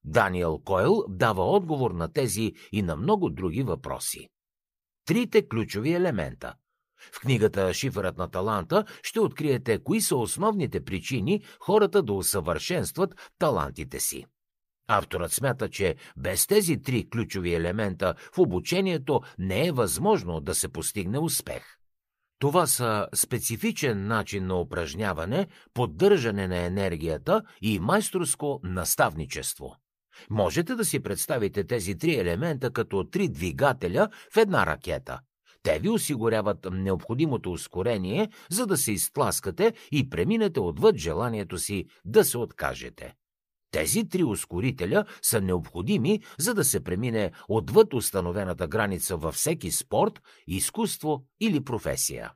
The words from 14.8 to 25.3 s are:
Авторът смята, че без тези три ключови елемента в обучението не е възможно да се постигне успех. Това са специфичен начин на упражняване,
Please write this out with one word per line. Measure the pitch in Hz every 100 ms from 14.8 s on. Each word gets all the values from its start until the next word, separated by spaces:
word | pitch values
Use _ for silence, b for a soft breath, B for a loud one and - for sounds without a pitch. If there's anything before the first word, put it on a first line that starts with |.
| -
Авторът | 104 - 90 85
смята, | - 131 123 101
че | - 92 73 B -
без | 92 95 -
тези | 208 175 131
три | - 123 85
ключови | 117 101 98 87
елемента | 85 85 104 104 87 92 82 B
в | -
обучението | 160 90 - 175 190 160 135 127 B B
не | 92 95 170
е |
възможно | 131 101 78 - 214 90 80
да | 71
се | 87 -
постигне | 82 80 104 90 131
успех. | 160 135 - - - - _ _ _ _ _ _
Това | 139 170 151
са | - 120 107 -
специфичен | - - 123 - 113 226 - 139 104 98
начин | 113 98 101 92
на | 90
упражняване, | 80 87 82 82 107 80 85